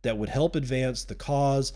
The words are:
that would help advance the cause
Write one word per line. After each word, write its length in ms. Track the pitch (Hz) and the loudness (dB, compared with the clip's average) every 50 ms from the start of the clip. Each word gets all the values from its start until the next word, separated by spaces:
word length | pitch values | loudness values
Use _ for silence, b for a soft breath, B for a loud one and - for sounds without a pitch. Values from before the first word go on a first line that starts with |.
that 140 | - 120 113 | -2 -2 0
would 140 | 104 107 - | 0 -2 0
help 240 | - 135 156 170 - | 2 2 2 2 2
advance 500 | 156 139 123 131 127 131 127 123 - - | 0 -2 0 0 0 0 0 -2 -4 -8
the 100 | - 104 | -8 -10
cause 580 | - - - 143 139 139 139 139 143 131 - B | -8 -4 -2 0 2 2 4 2 2 0 -2 B